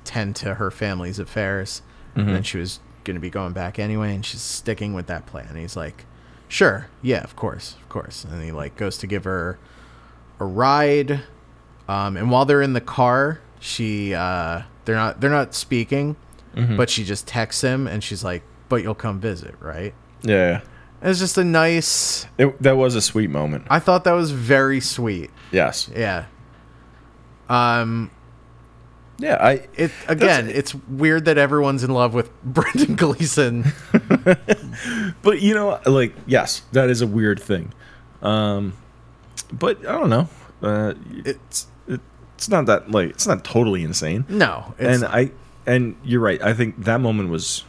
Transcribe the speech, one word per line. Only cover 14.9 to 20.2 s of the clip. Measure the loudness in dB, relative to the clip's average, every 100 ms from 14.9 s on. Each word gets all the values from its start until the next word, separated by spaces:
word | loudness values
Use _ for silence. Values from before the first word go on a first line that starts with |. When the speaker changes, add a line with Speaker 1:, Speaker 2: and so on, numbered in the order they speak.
| 0
Speaker 1:
not, | -2 0
they're | 0
not | 2 0
speaking, | -6 -4 -4 -2 -2 -2 -6 -14 -20 -12 -2
Speaker 2:
Mm-hmm. | 0 2
Speaker 1:
but | 0
she | 0
just | -4 -6 -6
texts | -6 -4 -2
him, | -2 -2 -4
and | -6
she's | -6 -8
like, | -6 -8 -10 -20 -4
"But | -2
you'll | -2 -4
come | -6 -4
visit, | -6 -6 -12 -16
right?" | -12 -10 -10 -12 -20 -8